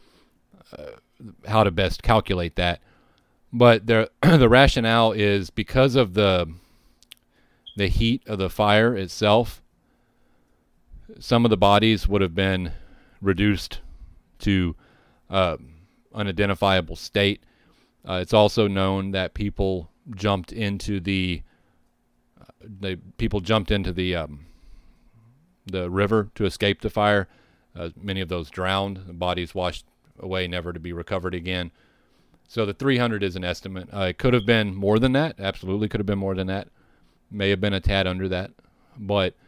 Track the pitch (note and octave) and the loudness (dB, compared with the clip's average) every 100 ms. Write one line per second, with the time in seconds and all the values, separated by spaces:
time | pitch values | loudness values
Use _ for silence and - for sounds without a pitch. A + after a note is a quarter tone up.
0 | _ _ _ _ _ G3 _ - D2 A1 | _ _ _ _ _ _ _ -20 -18 -20
1 | _ _ A#2 - - A2 G2+ E2+ F#2+ - | _ _ -20 -18 -2 2 2 2 -2 -2
2 | - A2 - F#2 F2 - F2 E2+ _ _ | 0 2 2 -4 -4 -2 -2 -2 _ _
3 | _ _ _ _ _ A#2+ A#2+ A2+ A2 A2+ | _ _ _ _ _ 4 6 6 4 0
4 | A2+ _ E3+ D#3+ A#2 B2 C#3 C3+ A2+ A2+ | 0 _ 6 8 8 8 6 4 2 4
5 | A2+ G#2+ G#2 G2+ F2+ - G2+ C3 C3+ C3 | 2 2 2 0 -2 -6 -2 2 4 4
6 | G#2+ F#2 G2+ F2+ E2 F2 _ _ _ _ | 2 2 4 2 -2 -8 _ _ _ _
7 | _ - _ _ _ _ - - G2 - | _ -20 _ _ _ _ -14 -4 -2 2
8 | A2+ A#2 - G#2 F#2+ - G#2 G#2 A2+ A2 | 2 0 -4 -4 -4 0 4 4 4 0
9 | F#2 - G#2+ A2 A2+ - _ _ _ _ | -6 0 4 4 2 -8 _ _ _ _
10 | _ _ _ _ _ _ _ _ _ - | _ _ _ _ _ _ _ _ _ -20
11 | - - - A#2+ A#2 G#2 G2+ G2+ A2+ G#2+ | -20 -14 0 2 4 4 6 6 4 2
12 | - G2+ F#2 E2 F#2+ F#2 F2 - - - | 2 0 0 0 0 0 -4 -10 -16 -20
13 | _ _ G2 F2 G#2 G2 - - - - | _ _ -2 2 2 0 -4 -14 -14 -20
14 | - - _ - G#2 F#2+ F2 - _ _ | -20 -20 _ -6 0 0 0 -4 _ _
15 | _ _ - F#2+ F2+ C#2+ B1+ D#2+ _ _ | _ _ -4 0 0 -2 -10 -20 _ _
16 | _ G#2+ G2+ F2 G2+ F#2+ G2 F#2+ E2 E2 | _ -8 -4 -2 -2 0 2 2 0 -8
17 | - G#2 G2+ G#2 _ _ _ _ _ _ | -6 0 0 0 _ _ _ _ _ _
18 | - F2+ F2+ G#2+ G#2+ - G#2 G2 F#2+ G2 | -8 -6 2 4 4 4 0 2 0 -2
19 | F#2+ G2 F2+ - G2+ - G2 F#2 D#2+ _ | -2 -4 -4 -6 -6 -4 -4 -4 -8 _
20 | - G2 G#2 G2 F2 A2+ G#2 G2 - G2+ | -18 -4 -2 -2 -4 -6 -6 -4 -6 -4
21 | F2 G2 F#2 E2 - _ _ _ _ _ | -2 -2 -2 -4 -10 _ _ _ _ _
22 | _ _ _ _ - _ A2 F#2+ G2 F2 | _ _ _ _ -20 _ -20 -12 -8 -10
23 | F2+ - A2+ G#2 F2 A2 F#2 G2+ F#2 F2+ | -12 -6 -4 -2 0 0 2 -2 -2 -2
24 | F#2 E2+ D2 D2 D#2 - - - - _ | -2 -4 -6 -12 -20 -20 -20 -20 -20 _
25 | _ _ _ _ _ _ - F#2 F2 F#2 | _ _ _ _ _ _ -10 -6 -4 0
26 | G2 A2 G2+ - G2 - G2+ G2 G#2+ - | 2 0 -2 -2 -4 0 -2 -2 -4 0
27 | G#2 G2+ F#2+ _ _ _ _ F2+ E2+ - | 2 2 -2 _ _ _ _ -12 -12 -10
28 | G2+ F#2+ F2 F2+ D#2 - F#2 G2 G2+ F#2+ | -8 -6 -6 -6 -8 -6 -2 0 -2 -8
29 | F#2 F2 F2+ F2+ E2+ F#2+ F2+ - - _ | -14 -6 -4 -4 -6 -4 -6 -6 -14 _
30 | _ - F#2+ F#2 F2+ F2+ E2+ E2+ E2+ E2+ | _ -16 -8 -6 -4 -6 -8 -10 -10 -12
31 | - F#2+ F2+ F2 F2 F2+ E2+ - _ _ | -8 -6 -6 -8 -6 -6 -8 -14 _ _
32 | _ _ _ _ _ A#2 G#2 G2 C3+ B2+ | _ _ _ _ _ -6 -4 -2 0 0
33 | A#2+ G#2+ G2 F#2 F2+ F2 F#2+ F#2+ F2+ G2 | 0 -2 -4 -4 -6 -8 -10 -14 -10 -4
34 | F#2 F2 B2+ B2 G#2 A2+ G#2 F#2 G2 G#2+ | -4 0 0 2 2 0 0 -2 2 2
35 | C3 C3+ D#3+ - G2 - F#3 G#2+ G#2+ G#2+ | 2 2 -2 -4 -8 -6 -6 -4 -4 -4
36 | G2 C#3 G2 F#3 F#2+ G2 - _ _ _ | -4 -4 -4 -4 -4 -6 -10 _ _ _
37 | _ _ - G#2 G2 G2 G#2 F#2+ - G2 | _ _ -14 -4 -2 0 -2 -2 0 0
38 | F#2 F#2 F#2+ F2+ F#2+ _ _ _ _ - | 0 -4 -4 -4 -6 _ _ _ _ -12
39 | G2+ G2+ F#2 - | -2 0 0 -4